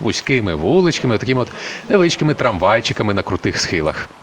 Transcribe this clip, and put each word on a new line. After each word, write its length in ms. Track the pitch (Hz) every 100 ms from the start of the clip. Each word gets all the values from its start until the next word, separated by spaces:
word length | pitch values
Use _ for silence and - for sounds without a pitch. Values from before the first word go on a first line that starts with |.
вузькими 540 | 107 92 - 131 104
вуличками, 640 | 80 82 170 180 147 131 107
такими 220 | 113 127
от 80 | 120 - - - -
невеличкими 460 | 208 170 - 151
трамвайчиками 800 | 147 131 98 92 113 117 - 110
на 80 | 98
крутих 380 | - 92 107 -
схилах. 480 | - 87 76 73 - -